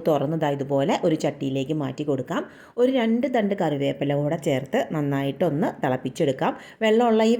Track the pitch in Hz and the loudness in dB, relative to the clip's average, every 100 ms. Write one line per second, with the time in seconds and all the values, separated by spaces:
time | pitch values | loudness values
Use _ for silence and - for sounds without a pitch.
0 | 165 143 139 160 151 139 139 139 147 - | 2 2 0 0 0 -2 -2 0 0 0
1 | 175 156 151 143 135 135 135 156 135 131 | 0 0 -2 -4 -4 -2 -2 -4 -4 -4
2 | 147 131 120 208 - - - - 254 262 | -4 -4 -4 -6 -8 -14 -10 0 2 2
3 | 226 233 277 247 202 202 165 143 139 139 | 2 0 0 0 0 0 0 0 -2 -2
4 | 143 143 147 - 160 131 139 247 - 151 | 0 0 0 -2 0 -2 0 -2 0 -2
5 | 143 139 139 135 175 147 240 - 139 127 | -2 -2 -2 0 0 0 -2 -2 -2 -2
6 | 127 - 170 - 196 - - - 220 220 | -2 -2 0 0 -2 -4 -10 -2 2 4
7 | 240 220 226 | 4 4 4